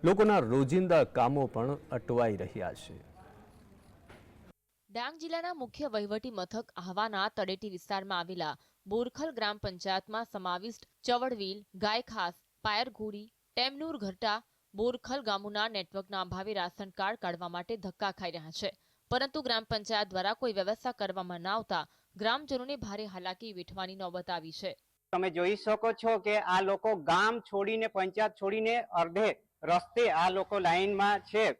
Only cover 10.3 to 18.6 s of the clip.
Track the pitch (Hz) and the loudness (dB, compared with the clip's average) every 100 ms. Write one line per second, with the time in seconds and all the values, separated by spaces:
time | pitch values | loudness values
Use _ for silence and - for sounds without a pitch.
10.3 | 208 185 180 208 220 - _ - 240 254 | -6 -4 -4 -6 -12 -18 _ 0 2 2
11.3 | 240 196 202 208 190 208 226 254 220 175 | -2 -4 -6 -12 -4 0 0 -2 -4 -4
12.3 | - _ _ 214 208 254 208 214 208 214 | -4 _ _ -2 0 -2 -4 -8 -8 -14
13.3 | _ _ - 254 277 320 302 196 185 226 | _ _ -2 -2 -2 -8 -6 -6 -4 -2
14.3 | 214 _ _ _ 196 226 247 - 269 220 | -2 _ _ _ -2 -2 -2 -6 -6 -2
15.3 | 196 202 208 220 208 180 196 190 196 185 | -4 -4 -4 -4 -4 -6 -8 -6 -6 -4
16.3 | 185 190 202 180 - 196 185 196 233 185 | -6 -4 -4 -4 -6 -12 -4 -4 -2 -4
17.3 | 175 175 175 180 226 190 - 202 185 180 | -4 -6 -8 -8 -8 -8 -4 -4 -2 -6
18.3 | 165 160 165 | -8 -10 -6